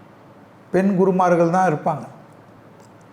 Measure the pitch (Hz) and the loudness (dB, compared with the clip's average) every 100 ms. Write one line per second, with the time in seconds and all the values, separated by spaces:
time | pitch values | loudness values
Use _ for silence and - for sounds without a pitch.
0 | - - - - - - - 175 196 185 | -20 -20 -20 -20 -20 -20 -6 -2 0 0
1 | 190 185 180 170 170 185 185 147 185 147 | 0 2 2 2 2 2 0 -2 -4 -8
2 | - - - - - - - - - - | -10 -20 -20 -20 -20 -20 -20 -20 -20 -20
3 | - | -20